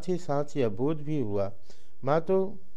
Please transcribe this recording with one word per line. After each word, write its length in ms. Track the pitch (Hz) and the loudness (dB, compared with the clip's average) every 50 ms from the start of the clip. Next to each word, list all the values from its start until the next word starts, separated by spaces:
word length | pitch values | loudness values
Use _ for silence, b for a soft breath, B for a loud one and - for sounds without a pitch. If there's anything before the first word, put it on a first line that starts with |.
| - | 0
ही 100 | - 180 | 0 0
साथ 280 | 160 - - 143 143 147 147 - | 0 0 0 0 0 0 0 0
यह 120 | 147 127 110 | 2 2 2
बोध 320 | 101 104 127 147 165 151 | 2 0 0 0 0 0
भी 180 | 143 143 156 147 | -2 0 0 0
हुआ, 320 | 123 104 101 101 98 101 - b b b b b b b b b 120 | 0 0 0 0 0 0 -2 b b b b b b b b b 0
माँ 180 | 131 147 165 | 2 2 2
तो 360 | 165 185 190 190 190 196 214 - - - - | 2 2 2 2 2 0 -2 -4 -4 -4 -4